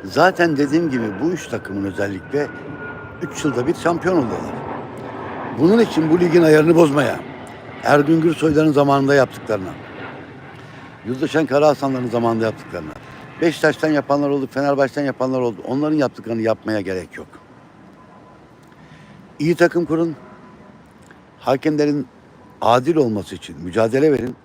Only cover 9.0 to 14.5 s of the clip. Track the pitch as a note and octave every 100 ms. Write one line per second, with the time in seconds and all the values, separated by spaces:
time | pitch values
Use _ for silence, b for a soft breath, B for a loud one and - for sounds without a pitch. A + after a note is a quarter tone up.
9 | C3+ C#3+ B2 - - G#2 F#2 - - -
10 | - - - - - - B B B B
11 | G2 C3 D3 D3+ D3 C3+ D3+ C3+ C#3 C3
12 | B2+ A#2 A#2 A2+ A2+ G#2+ - F#2 D2+ -
13 | B B B - E3 D3+ D#3 C#3 D#3 D3
14 | C3+ C#3+ C#3+ C#3+ C3